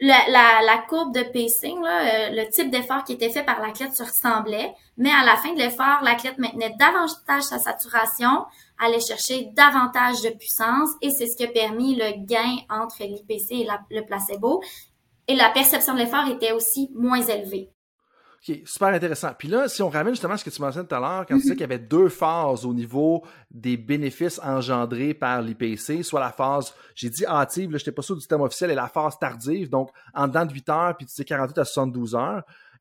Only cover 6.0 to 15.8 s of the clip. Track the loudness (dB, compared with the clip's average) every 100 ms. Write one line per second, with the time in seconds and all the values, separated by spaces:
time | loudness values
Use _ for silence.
6 | 4 0 -2 -4 -4 -2 -6 4 4 4
7 | 0 -4 -2 -2 -2 -4 -4 -4 -2 0
8 | 0 2 2 2 0 -14 _ -2 0 0
9 | -2 -4 -4 -4 -2 6 6 8 2 2
10 | 2 0 -2 -4 -6 -2 0 2 0 0
11 | -2 -2 -2 -2 -2 0 0 0 0 0
12 | -2 -4 -2 0 0 -2 -4 -6 -6 -8
13 | -10 -10 -8 -6 -4 -4 -4 -4 -6 -8
14 | -6 -6 -6 -2 0 -2 -4 -16 -20 _
15 | _ _ -2 4 4 4 2 2